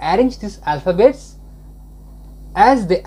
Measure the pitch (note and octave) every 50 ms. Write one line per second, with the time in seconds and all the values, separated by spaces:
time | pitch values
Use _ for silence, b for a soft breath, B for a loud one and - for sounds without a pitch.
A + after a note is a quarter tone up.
0 | - D#3 F3+ A3 B3+ B3+ B3+ - G#3+ G3+ F#3+ - - D#3+ D3+ C#3+ - F#3 F3 F3+
1 | A3 C#4+ C4+ - - - - - - - - - - - - - - - - -
2 | - - - - - - - - - - - - G#3 B3 C#4 B3+ G3+ E3 F#3 -
3 | -